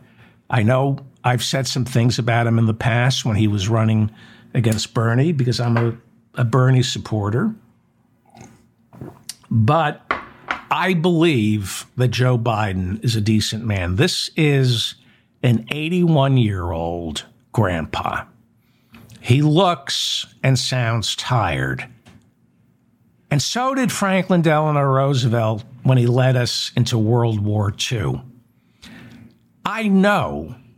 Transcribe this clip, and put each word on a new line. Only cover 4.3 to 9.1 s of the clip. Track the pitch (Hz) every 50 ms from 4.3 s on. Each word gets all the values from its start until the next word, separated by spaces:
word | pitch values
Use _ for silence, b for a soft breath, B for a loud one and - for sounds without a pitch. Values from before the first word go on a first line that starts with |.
| B B B B -
against | 123 110 113 110 107 - - -
Bernie, | 120 113 117 117 127 139 175
because | 165 135 127 127 120 -
I'm | 120 120 117
a, | 117 117 117 113 - _ _ _ _ _ _ -
a | - 117
Bernie | 113 123 131 127 131 131 127
supporter. | 120 - - 104 - - 113 107 98 104 104 135 214 220 220 - _ _ _ _ _ _ _ _ _ _ _ _ _ _ _ - - - - _ _ _ _ _ _ _ - - - -